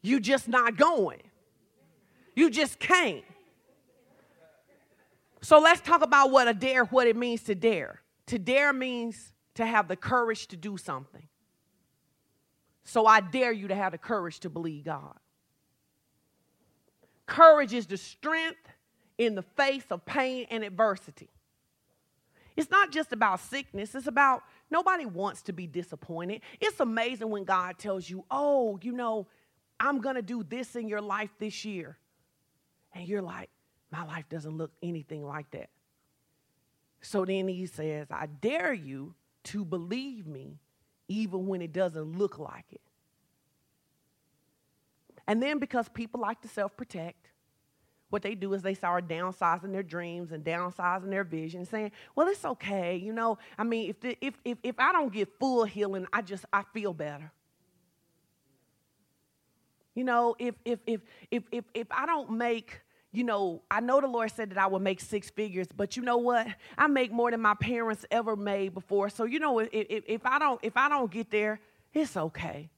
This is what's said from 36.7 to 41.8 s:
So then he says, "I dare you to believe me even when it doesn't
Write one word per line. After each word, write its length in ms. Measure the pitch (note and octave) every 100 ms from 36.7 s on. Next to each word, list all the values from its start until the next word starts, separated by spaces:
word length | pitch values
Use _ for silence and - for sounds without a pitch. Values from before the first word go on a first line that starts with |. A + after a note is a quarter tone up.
| _ _ _
So 240 | - G#3 F#3
then 220 | F#3+ F#3+
he 180 | F3+ F#3
says, 460 | - D#3 D3+ D3
"I 160 | - D#3
dare 440 | D3 G#3+ D#4 F4
you 440 | A#3 C#3 C3+ C#3 - _ _ -
to 200 | G#3 F3+
believe 640 | F3+ F3 A#3+ C#4 A#3 D#3+
me 320 | C#3 C#3 D3 _ _ _ _ -
even 400 | G3+ A3 F#3 F#3+
when 160 | F#3+
it 100 | E3+
doesn't 460 | E3